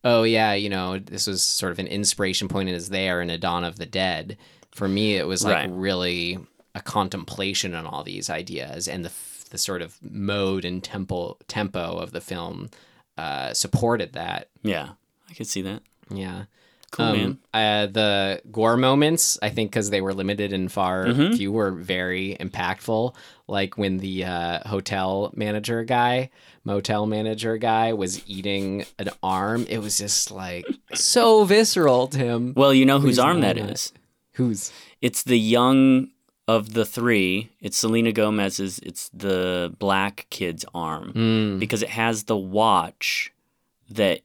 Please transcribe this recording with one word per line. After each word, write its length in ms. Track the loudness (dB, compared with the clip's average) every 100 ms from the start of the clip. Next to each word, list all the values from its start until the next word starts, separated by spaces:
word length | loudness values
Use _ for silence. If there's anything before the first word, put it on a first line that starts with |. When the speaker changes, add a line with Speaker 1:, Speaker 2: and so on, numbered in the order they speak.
Speaker 1:
"Oh, 200 | 6 6
yeah, 300 | 6 4 4
you 160 | 2 0
know, 280 | -2 -2 -4
this 300 | -6 -6 -4
was 160 | 0
sort 280 | 0 0 -2
of 60 | -4
an 80 | -4
inspiration 600 | -2 -2 0 -2 -2 -2
point 200 | -2 -2
and 60 | -4
is 140 | -4
there 320 | -2 0 0
in 80 | -2
a 80 | -2
Dawn 260 | -2 -2
of 140 | -4 -8
the 80 | -6
Dead." 520 | -2 -2 -2 -8 -16 -20 _ _
For 160 | -6 -2
me, 300 | 0 0 0
it 100 | -2
was, 160 | -2
like, 100 | 2 0
Speaker 2:
Right. 140 | 0
Speaker 1:
really 680 | -4 -4 -2 -2 -2 -4 -8 -12 _ _
a 80 | -14
contemplation 920 | -6 -2 -2 -6 -10 -6 -4 -4 -4 -8
on 100 | -10
all 180 | -10
these 240 | -10 -10 -6
ideas, 580 | -8 -8 -10 -10 -8 -8
and 180 | -8 -10
the 40 |
f-, 360 | -12 -18 -20 -16
the 60 | -6
sort 240 | -4 -4
of 140 | -8 _
mode 640 | -14 -6 -4 -2 0 -2 -4
and 180 | -8
tempo, 540 | -8 -10 -6 -6 -8 -12 -10
tempo 500 | -6 -4 -4 -6 -8
of 140 | -8
the 100 | -12
film, 480 | -10 -10 -10 -12 -14 _ _ _ _ -10
uh, 360 | -8 -6 -4
supported 600 | -4 0 2 2 0 -2
that. 340 | -6 -8 -8 -10 _
Speaker 2:
Yeah, 260 | -4 -4 -6 -16 _ _ _
I 40 |
could 140 | -14 -8
see 140 | -6
that. 180 | -6 -10 _ _ _
Speaker 1:
Yeah. 340 | -10 -8 -10 -14 _ _ _ -14
Speaker 2:
Cool, 140 | -2 0
Speaker 1:
Um, 120 | 2
Speaker 2:
man. 200 | 0 -4 _
Speaker 1:
uh, 320 | 0 2 2 0
the 540 | 2 2 2 0 -4 -6
gore 240 | 2 4 4
moments, 600 | 6 6 4 4 2 0
I 60 | -2
think, 220 | -2 -2
'cause 180 | -2 0
they 100 | 0
were 120 | 0
limited 400 | -2 -2 -2 -2
and 180 | -2 -2
far 340 | 0 0 0 0
Speaker 2:
Mm-hmm. 300 | 2 2 2
Speaker 1:
few, 160 | 0
were 180 | 0 0
very 640 | -2 -4 -2 -2 -2 -4 -6
impactful. 760 | -8 -4 -4 -4 -2 0 -2 -6 -20 -20 -6
Like 300 | -2 -2 -2
when 200 | -2 -2
the, 240 | -4 -6 -4
uh, 420 | -4 -4 -4 -4
hotel 640 | -6 -2 -2 -2 -2 -4 -4
manager 480 | -4 -4 -4 -4
guy, 480 | 0 2 2 2 -4 _ -20 _
motel 420 | -4 -4 0 -2 0
manager 520 | -2 -2 -4 -4 0
guy 360 | 2 2 2
was 300 | 0 -4 -6 -10
eating 580 | -8 -4 -2 -2 -6 -8 -8
an 120 | -10 -4
arm. 460 | -2 0 0 -2 -2
It 100 | -6
was 160 | -2 -4
just, 320 | -2 -2 -2
like, 340 | -8 -10 -10 -8 -10 _ -2
so 480 | 2 6 8 8
visceral, 640 | 8 6 6 4 6 6 4
Tim. 460 | 0 0 0 0 4
Speaker 2:
Well, 180 | 8
you 120 | 8 8
know 120 | 6
whose 180 | 6 6
Speaker 1:
Please 20 |
Speaker 2:
arm 220 | 4 4
Speaker 1:
know 60 | 2
Speaker 2:
that 100 | 0
Speaker 1:
that. 120 | -4
Speaker 2:
is. 220 | -6 -8 _ _ _ _
Speaker 1:
Whose? 380 | -2 0 0 -8 -14 -20 _
Speaker 2:
It's 220 | -2 -2
the 160 | 4 4
young 680 | 6 4 6 6 6 6 2 _ _ _ 0
of 260 | 0 2
the 120 | -2 -2
three. 680 | 0 2 4 4 0 -4 _
It's 160 | -6 -2
Selena 340 | 2 2 2
Gomez's. 680 | 2 2 2 0 -2 -6 -6
It's 300 | -12 -12 -14
the 640 | -8 -2 0 0 -2 -4 -2
black 480 | 2 2 2 -4 -14
kid's 340 | -6 -6 -6 -10
arm 400 | -6 -6 -6 -6
Speaker 1:
Mm. 460 | 0 2 2 0 -2
Speaker 2:
because 240 | -2 -2
it 60 | -4
has 340 | 0 0 0
the 120 | -2 -2
watch 960 | 0 2 6 4 2 _ -4 -4 -6 _ _ _ _ _ _
that 300 | 0 2 2